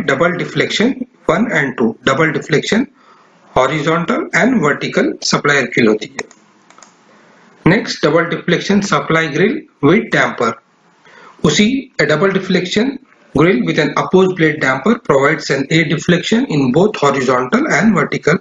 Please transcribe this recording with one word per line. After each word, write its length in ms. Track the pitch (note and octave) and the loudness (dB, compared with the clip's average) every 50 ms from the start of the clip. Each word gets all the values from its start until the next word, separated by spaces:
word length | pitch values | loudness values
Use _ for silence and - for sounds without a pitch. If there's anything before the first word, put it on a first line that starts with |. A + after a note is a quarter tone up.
| G3 - | 0 0
डबल 260 | - - E3+ F3 F3 - | 0 0 0 0 0 -2
डिफ्लेक्शन 560 | D#3+ D3+ - - C3 - - - G3 B3+ C4+ - - - _ _ _ - | -6 -6 -4 -4 -2 -2 0 0 0 0 0 -2 -8 -14 _ _ _ -2
वन 180 | D#3 F#3 A3 A#3+ - D#3+ | 0 0 0 0 0 -2
and 180 | C#3+ C3+ A#2 - | -2 -2 -2 -2
टू, 180 | B2 A2+ A2 - - C3 | -2 -2 -2 -2 -2 -2
डबल 240 | C3+ C3+ D#3+ D#3+ | 0 2 0 0
डिफ्लेक्शन 540 | D3 C#3 - - D#3 C3+ - - - G#3+ C4+ - _ _ _ _ - _ _ _ _ _ _ - | -2 -4 -4 -2 -2 -2 0 0 0 0 -2 -2 _ _ _ _ -20 _ _ _ _ _ _ -6
हॉरिजॉन्टल 760 | - C3 B2+ C3+ D#3 D#3 C#3+ E3 D#3+ E3+ E3+ - A#3+ D4 F#4 - - D#3+ | -2 0 0 0 0 -2 -2 0 0 0 0 -2 -2 -4 -4 -2 -2 0
and 200 | F#3 A#3+ C4 A3 D#3 | 2 2 2 2 2
vertical 460 | D3 C#3 - - B2+ - - A3 D#4 - - - - | 0 0 -2 -4 -4 -2 0 0 0 -2 -4 -6 -2
सप्लाई 320 | - C3 - C#3+ D3 C#3 B2 | -2 0 0 2 0 0 0
ग्रिल 240 | A#2 - - B2 G#2+ | -2 0 2 2 2
होती 240 | G#2+ G#2+ - - | 2 0 -4 -10
है। 160 | - - - - - _ _ _ _ _ _ _ - _ - - _ _ _ _ _ - _ _ _ _ _ _ _ _ - | -12 -14 -14 -14 -16 _ _ _ _ _ _ _ -20 _ -20 -20 _ _ _ _ _ -20 _ _ _ _ _ _ _ _ 0
नेक्स्ट 400 | D#3 F3 A#3 - - - - - | 2 2 2 0 -6 -8 -4 -2
डबल 200 | D#3 D3 E3+ E3 D#3+ - | 0 0 0 0 -2 -6
डिफ्लेक्शन 460 | D3+ - - F3 D3+ - - G3 G3+ - - | -8 -4 -2 -2 -2 0 0 0 0 0 0
सप्लाई 360 | D#3+ D3 D3 - E3 E3 D#3+ D#3 C#3 D3+ | -2 -4 -2 -2 -2 -2 -2 -2 -2 0
ग्रिल 240 | F3+ A3 C#4+ - - - _ - - | 0 0 -2 -4 -8 -14 _ 0 2
with 200 | C#3 E3+ A3+ - - - | 2 2 2 0 0 -2
damper, 360 | - A2 A2 A2+ - B2 A2+ A2 - _ _ _ _ _ _ _ _ _ - - - - - - _ - | -2 -2 -2 -2 -2 -4 -4 -4 -6 _ _ _ _ _ _ _ _ _ -20 -20 -20 -20 -20 -10 _ -2
उसी 240 | E3+ D3+ - G#3 A3 C4+ C4+ - - _ - | 0 2 2 2 2 0 -2 -6 -6 _ -4
a 80 | D#3 D3 D3+ | -2 0 0
double 240 | D3+ F3+ G3 F#3+ G3 | 2 2 0 0 0
deflection 600 | F#3+ - F#3 F3+ F3 F#3 - G#3 A3+ C4+ C#4+ - _ _ _ _ _ _ - | -2 0 -2 -2 -2 -2 -2 0 0 0 -2 -6 _ _ _ _ _ _ 0
grill 220 | - D#3 F3 G#3 B3 G#3+ E3 | 2 4 4 4 2 0 0
with 120 | D#3+ E3 D3+ | 0 0 0
an 60 | - - - | 0 0 -2
opposed 320 | - - - F#3 F#3+ F#3 F3+ | -2 2 4 4 4 4 2
blade 240 | - D#3+ D#3 D3+ - | 2 0 0 0 0
damper 320 | - C3+ C3 C3+ - G3+ A#3 A#3 - - | -2 -2 -2 -2 0 -2 -2 -2 0 0
provides 420 | D3+ C3+ C3+ D3 D#3 D3+ - - D#3 | 2 2 2 2 0 0 -2 -4 -2
an 100 | - C#3 - D#3 D#3+ | -2 -2 0 0 0
air 100 | E3 D3 | 0 0
deflection 580 | E3 D3+ - - F3 E3+ E3 - - A3+ C#4 - - | -2 -4 0 0 0 0 0 0 0 0 0 0 0
in 60 | D3 C3+ B2+ A#2+ | 0 0 2 2
both 240 | D#3+ F#3+ G#3+ - - | 2 2 2 0 0
horizontal 680 | - C#3 - C#3+ B2+ A#2+ C3 B2 B2+ C3 - A#3 D#4 - - C#3+ | 0 0 0 0 0 0 0 0 0 0 0 0 0 0 0 2
and 180 | F#3 A3+ G3+ | 2 2 2
vertical 420 | E3 C#3 B2+ - C#3 - - D#3+ F#3+ | 2 0 -2 -4 -2 0 0 0 0